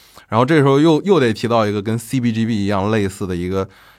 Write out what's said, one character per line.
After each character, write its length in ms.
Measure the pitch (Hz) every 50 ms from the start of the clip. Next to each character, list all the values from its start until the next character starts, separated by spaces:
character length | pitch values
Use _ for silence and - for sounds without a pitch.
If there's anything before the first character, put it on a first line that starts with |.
| _ _ - - -
然 100 | - 110
后 60 | 117 127
这 140 | 139 165
时 80 | 151 135
候 140 | 139 135 143
又， 200 | 156 165 151 147 -
又 140 | 196 185
得 140 | 151 127 113
提 160 | 104 - -
到 180 | 110 117 113 107
一 60 | 104
个 100 | 104 104
跟 160 | 95 110 110
C 220 | 110 - - 139 131
B 140 | 120 117 107
G 120 | 113 113
B 80 | 113 113
一 80 | 101 98
样 260 | 98 104 95 98 107
类 160 | 110 110 98
似 180 | 92 - - 104
的 80 | 90 90
一 140 | 87 90
个 220 | 90 95 95 95 - - - - - _